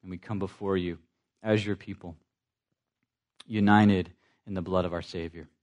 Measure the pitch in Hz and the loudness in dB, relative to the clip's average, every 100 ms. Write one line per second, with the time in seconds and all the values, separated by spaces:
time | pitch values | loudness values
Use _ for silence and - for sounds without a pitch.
0 | 95 90 - 101 95 - 101 95 87 82 | -12 -14 -8 -6 -6 -6 -2 0 0 -6
1 | _ _ _ _ 110 107 104 95 - 95 | _ _ _ _ 0 0 0 -8 -8 -14
2 | 87 82 _ _ _ _ _ _ _ _ | -14 -18 _ _ _ _ _ _ _ _
3 | _ _ _ _ - 110 104 104 104 95 | _ _ _ _ -8 0 6 6 6 4
4 | 87 - _ _ - 95 87 92 90 85 | 0 -12 _ _ -10 -8 -2 -2 -2 -4
5 | 82 90 82 82 76 _ | -8 -10 -10 -12 -20 _